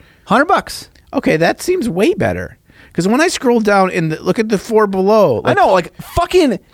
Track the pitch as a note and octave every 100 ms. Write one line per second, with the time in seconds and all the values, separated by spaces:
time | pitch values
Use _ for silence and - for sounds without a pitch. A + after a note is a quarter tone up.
0 | _ _ - A3+ E4 F4 - - - _
1 | _ C4+ C4+ D#3 E3+ G#3+ - F#4 A#3 E3+
2 | B3+ G4 G#2 F2+ E2+ - _ _ - -
3 | F#3 B3 F4 - C4 A#3 G#3 G3+ F#3+ F#3
4 | D#3+ D#3+ F3+ F3+ A3 G3+ - A3 G#3+ F#3+
5 | F#3+ A3 F3+ G#2+ - F#4+ E4+ A3+ D#3+ -
6 | - - F4 F4+ C#4+ F#3 _